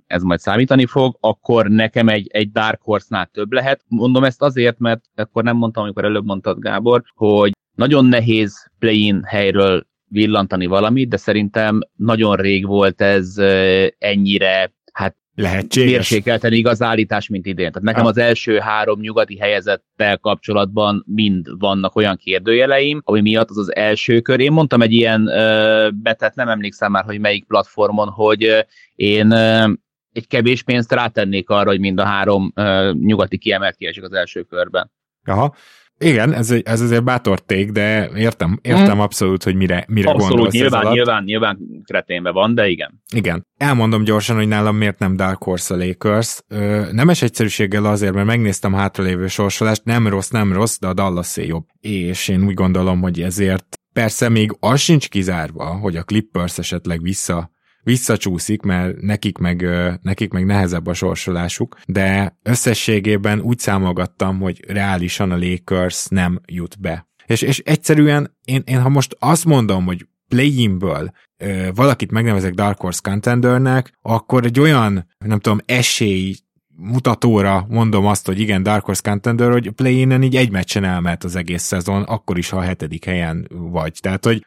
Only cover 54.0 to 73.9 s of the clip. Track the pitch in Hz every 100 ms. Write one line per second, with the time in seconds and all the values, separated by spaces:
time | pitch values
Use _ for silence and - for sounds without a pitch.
54 | 113 - 120 113 107 - 107 139 - 160
55 | - 98 92 87 78 80 71 95 104 82
56 | - 107 107 90 87 - 85 87 90 85
57 | 87 98 - 85 85 _ _ _ - 123
58 | - 107 98 87 - 104 101 90 90 92
59 | 98 104 104 87 87 87 90 87 87 90
60 | 92 95 104 92 95 101 92 87 85 87
61 | 90 87 - 87 87 - 117 - - 95
62 | 95 98 98 - - 120 123 110 - 107
63 | 104 104 104 104 98 120 - 98 92 90
64 | 90 - 95 95 95 87 - 101 98 92
65 | 87 - 98 87 90 90 - 92 90 -
66 | - 95 90 90 - 87 85 101 92 80
67 | - _ - 113 127 135 - 156 - 151
68 | 147 147 143 _ - 135 127 127 127 139
69 | 127 - 120 160 165 139 107 95 90 90
70 | - _ - 123 147 131 113 92 92 76
71 | 87 - _ - 101 92 92 95 139 123
72 | 95 110 117 98 92 90 101 98 90 87
73 | 101 101 123 120 123 127 131 131 -